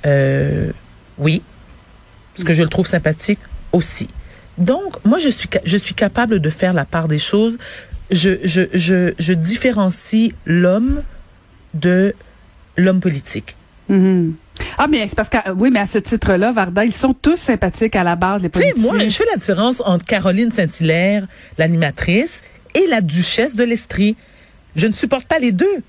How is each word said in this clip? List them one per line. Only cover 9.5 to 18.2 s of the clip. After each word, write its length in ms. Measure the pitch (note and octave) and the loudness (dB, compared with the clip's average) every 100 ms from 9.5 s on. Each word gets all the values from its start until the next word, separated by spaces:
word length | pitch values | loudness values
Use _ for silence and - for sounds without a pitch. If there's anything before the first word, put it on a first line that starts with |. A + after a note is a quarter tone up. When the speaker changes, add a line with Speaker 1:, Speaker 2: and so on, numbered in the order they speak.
| A#3 C4 G#3+ F#3+ F3+ - A3 A3+ - - | 0 0 2 0 0 0 0 0 -2 -2
Speaker 1:
l'homme 560 | E3+ F3 G3 B3 C#4+ - - - - _ - - | 2 4 2 0 -2 -4 -14 -20 -20 _ -20 -12
de 400 | D#3+ F3+ F3+ G3 - - - - - - - | -2 2 2 2 -2 -16 -20 -20 -20 -12 0
l'homme 220 | F#3 F#3 | 2 2
politique. 560 | F3+ C#3+ - - - - - _ - | 0 -4 -6 -8 -10 -20 -20 _ 0
Speaker 2:
Mhm. 460 | G3 F#3+ F#3 E3 D#3+ - - - - | 2 4 2 0 -4 -14 -12 -10 -2
Ah, 100 | D4 | 0
mais 200 | D4+ G#3 | 0 -2
c'est 80 | - | -4
parce 140 | G#3+ | -2
que, 80 | A#3 G3 F#3 | -2 -2 0
oui, 140 | B3 | 2
mais 80 | A#3 | 2
à 60 | G3 | 0
ce 120 | G#3+ | -4
titre-là, 520 | - A3+ - F#3 G#3+ | -2 -2 2 2 2
Varda, 320 | A#3 F#3 F3+ | 0 -2 0
ils 80 | A3+ | 0
sont 200 | - C4 | 0 0
tous 240 | B3+ C#4+ F4 | 2 0 0
sympathiques 580 | - A3+ F#3 - A3 G#3 | 0 0 0 0 -2 0
à 80 | |
la 140 | F3 | 0
base, 240 | F3 | 0